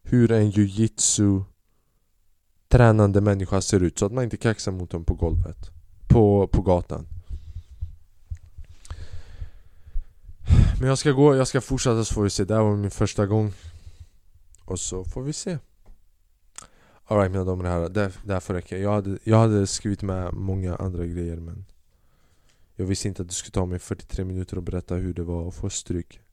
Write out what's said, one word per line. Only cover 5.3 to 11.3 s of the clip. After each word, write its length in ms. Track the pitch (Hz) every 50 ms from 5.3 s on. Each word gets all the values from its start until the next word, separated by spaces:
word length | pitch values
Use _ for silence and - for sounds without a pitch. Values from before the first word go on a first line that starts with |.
| 82 85 - - - - - - - - - - - - -
på, 400 | - - 120 107 104 101 101 95
på 140 | - - -
gatan. 460 | 92 95 90 87 85 - 76 80 82 - - - - - - - - - - - - - - - - - - - - _ _ - - _ - - - - - - - - - - - - - - - - - - - - - - - - - - - - - - - - - - - - _ - - - - - - - - - - - - -
Men 80 | 127
jag 100 | 131 135
ska 140 | 131 - 151
gå, 240 | 135 131 143 147